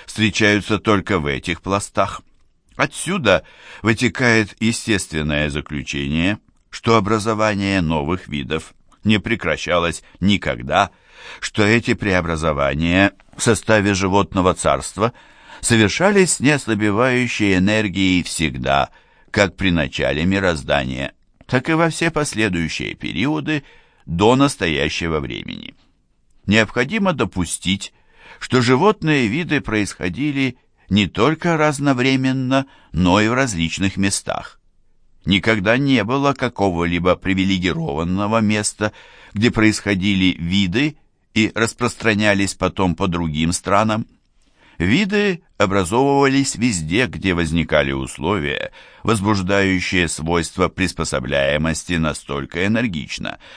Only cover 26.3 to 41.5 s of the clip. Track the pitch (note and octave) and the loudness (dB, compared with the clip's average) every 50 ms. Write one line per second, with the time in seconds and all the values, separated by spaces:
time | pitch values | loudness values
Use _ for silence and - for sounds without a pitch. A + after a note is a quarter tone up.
26.3 | _ _ _ - G2+ A2 A2 - - A#2+ B2+ C#3+ G#3+ A3+ G3+ F#3+ D#3+ C3 A#2 F#2 | _ _ _ 2 2 4 2 2 0 -2 -2 -2 -2 0 0 0 0 0 -2 -2
27.3 | - F#2 F2 - - - - F2+ G2 F#2+ - - _ _ _ _ _ _ - - | -2 -4 -4 -4 -6 -6 -4 -4 -4 -4 -6 -10 _ _ _ _ _ _ -20 -20
28.3 | - - - - B2 C3 A#2 B2 C3 B2+ F3+ G#3+ G#3 - D#3 D#3 D3+ C#3 A#2+ G2+ | -18 -16 -4 0 2 2 4 4 4 4 4 2 2 2 0 0 0 2 0 0
29.3 | A#2+ E3 F3 - D3+ C3+ - A2 A2 G#2 G2+ - - - - F2+ E2+ A#2+ D3 D3+ | -2 -2 -2 -2 -2 -4 -2 -2 -2 -2 -2 -4 -4 -6 -6 -6 -4 -4 -4 -4
30.3 | C#3 C#3 C3+ B2+ B2 _ _ _ _ _ _ - F#2+ G#2 G2+ - - - A2 D3 | -2 -2 -2 -2 -4 _ _ _ _ _ _ 0 2 2 2 2 0 0 2 2
31.3 | D#3+ - - F3 E3 D#3 D3+ D3+ C#3+ C#3 C#3+ C#3+ C3+ A#2+ B2+ C3 C3+ C3 C3 C3 | 2 0 0 0 0 2 2 0 0 0 0 0 0 2 2 2 2 2 0 0
32.3 | C3 C3+ C3 B2+ C3+ C3+ C3+ - _ _ _ _ - D#2 F2+ F2 F#2 G#2 G#2+ A2 | -2 -2 -2 0 0 0 -2 -4 _ _ _ _ -2 0 2 4 4 4 4 2
33.3 | A#2+ C3 C#3 B2 F#2+ E2 E2 D#2+ - - G2 F#2+ - G2+ G2 G2 - - - - | 2 0 0 -2 -2 -2 -2 -2 -2 -2 -2 -2 -2 -2 -2 -2 -2 -4 -6 -6
34.3 | G1+ - - - - _ _ _ _ _ _ _ _ _ _ _ _ _ - - | -8 -8 -10 -12 -18 _ _ _ _ _ _ _ _ _ _ _ _ _ -2 0
35.3 | G2+ F#2 - A2+ A2 G#2 F2+ G#2+ A#2 C3 C#3+ C#3 C3 A#2 G2+ A2+ C3 C#3 C#3 C#3+ | 0 2 2 2 0 2 2 2 2 2 2 2 2 2 2 0 0 0 0 0
36.3 | C3 - B2+ A#2+ - - G2+ F#2+ F2 E2 E2+ F2 E2+ E2+ E2+ F2+ F2 - - F#2+ | 0 0 -4 -6 -2 0 0 0 0 0 0 0 0 0 2 2 0 0 0 0
37.3 | F#2+ F#2+ F#2 G2 G2 F2+ F2+ F2+ E2 E2 D#2+ D2+ C#2+ D#2 E2 F2+ F#2 G2 G#2 G#2 | 0 2 2 0 0 0 0 -2 -2 -2 -4 -4 -4 -4 -2 -2 -2 -2 -2 0
38.3 | A2+ A2+ A2 G#2 G#2+ G#2 G#2 - - - G#2 G#2 - - - - - - - - | 0 0 2 2 0 0 -2 -4 -4 -4 -4 -4 -4 -8 -18 -20 -20 -20 -20 -10
39.3 | - G2+ A2+ A#2+ F#2+ A2 G#2+ A2 G#2 - - G2+ G#2 F2+ F#2 G#2 G2 F#2 F#2 F2+ | -2 0 0 2 4 4 4 4 4 2 0 -2 -2 0 0 0 2 4 4 2
40.3 | C#2 - E2 E2+ F#2 G2+ G2 F2 F2 B2+ D3 D3+ C#3+ - _ _ _ _ _ _ | 2 0 -2 0 0 2 2 2 0 0 -2 -2 -4 -8 _ _ _ _ _ _
41.3 | - - A2 - | 0 0 0 0